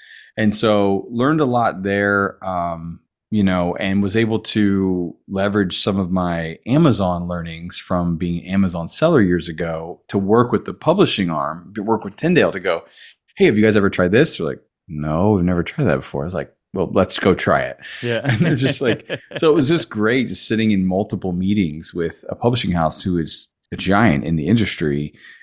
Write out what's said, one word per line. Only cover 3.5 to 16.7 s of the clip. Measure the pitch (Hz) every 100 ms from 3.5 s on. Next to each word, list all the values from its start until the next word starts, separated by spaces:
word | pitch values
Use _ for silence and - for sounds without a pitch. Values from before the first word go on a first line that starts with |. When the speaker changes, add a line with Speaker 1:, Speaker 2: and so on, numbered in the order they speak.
| 90 87 -
Speaker 1:
and | 95 98
was | 101 110
able | 113 110
to | - 110 104 98 95 90 87 - -
leverage | 95 101 104 92 -
some | - 98
of | 90
my | 92 87 85 80 80 104
Amazon | 143 165 98 92 87 87
learnings | 87 85 82 87 -
from | - 90 87 82
being | 87 87
an | -
Amazon | 98 95 85 85
seller | - 160 156
years | 95 87 82
ago | 78 85 82 82 85 -
to | 104
work | 95 113 120
with | 107
the | -
publishing | 92 151 185 170 - 87
arm, | 76 71 85 85
to | 107
work | 104 110
with | 104 -
Tyndale | 160 165 92
to | 95
go, | 92 85 - - - _ _ -
"Hey, | 185
have | 107
you |
guys | 110 104
ever | 98
tried | - 90
this?" | 110 160 -
They're | 78
like, | 64 _ _ -
"No, | 76 76 80 104
we've | 101
never | 87 87
tried | 82 - 120
that | 67
before." | - 71
I | 78
was |
like, | 90 69 _ _